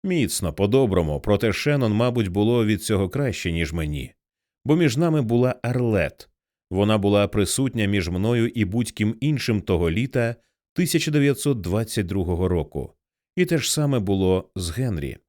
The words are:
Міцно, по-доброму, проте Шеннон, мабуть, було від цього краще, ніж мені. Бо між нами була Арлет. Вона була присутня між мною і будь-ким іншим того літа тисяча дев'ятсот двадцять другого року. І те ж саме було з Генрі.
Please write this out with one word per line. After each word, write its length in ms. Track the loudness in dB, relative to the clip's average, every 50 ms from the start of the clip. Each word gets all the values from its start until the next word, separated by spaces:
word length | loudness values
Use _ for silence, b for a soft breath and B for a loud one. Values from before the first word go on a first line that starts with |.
| -2
Міцно, 480 | 0 2 2 2 0 0 -4 -4 -4
по-доброму, 680 | 0 0 0 4 4 4 4 4 2 2 2 2 -2 -2
проте 320 | 0 0 2 2 2 0
Шеннон, 400 | -2 0 0 0 0 2 2 2
мабуть, 360 | 2 2 0 0 0 0 -2 0
було 360 | 2 2 2 4 4 2 2
від 180 | 2 0 0
цього 260 | 0 -2 0 0 0 -2
краще, 440 | -2 -4 -4 -4 -4 -4 -4 -4
ніж 200 | -2 -2 -2 -2
мені. 400 | -2 -4 -4 -4 -4 -6 -8 -10 _ _ _ _ _ _ _ _ _ _ _
Бо 120 | 0 2
між 200 | 2 2 2 2
нами 260 | 0 0 0 0 0
була 320 | 0 2 2 2 2 0 -2 -4
Арлет. 680 | -6 -4 -2 -2 0 0 2 0 0 -2 -6 _ -20 _ _ _ _ _ _ _ _ _
Вона 280 | 0 0 2 2 2 2
була 300 | 2 2 4 2 2 2
присутня 560 | 0 0 0 0 0 -2 -2 -2 0 -2 0
між 240 | 0 0 0 0 -2
мною 400 | -2 0 0 2 2 2 0 0
і 160 | 0 -2 -2
будь-ким 520 | 0 0 -2 -2 -2 -2 -2 -2 -2 -2 -2
іншим 400 | -2 -2 0 0 0 0 0 0
того 300 | 0 0 0 2 2 0
літа 460 | 0 0 -4 -2 -2 -2 -2 -2 -4 _ _ _ _ _ _ _ _
тисяча 360 | -2 -2 0 0 -2 0 0
дев'ятсот 500 | 2 2 2 2 2 0 0 -2 -2 -2
двадцять 460 | -2 -2 -2 -2 -2 -2 -4 -4 -4
другого 420 | -2 -2 -2 0 0 0 0 0 0
року. 440 | 0 0 -2 -4 -8 -10 -10 -10 _ _ _ _ _ _ _ _ _
І 80 | -2 0
те 140 | 0 0 -2
ж 140 | -2 -2
саме 260 | -2 0 0 0 0 0
було 520 | 0 0 0 2 2 2 2 0 -2 _ _
з 140 | -8 -8 -6
Генрі. 460 | -4 -4 -4 -2 -4 -4 -6 -8 -10 -12 _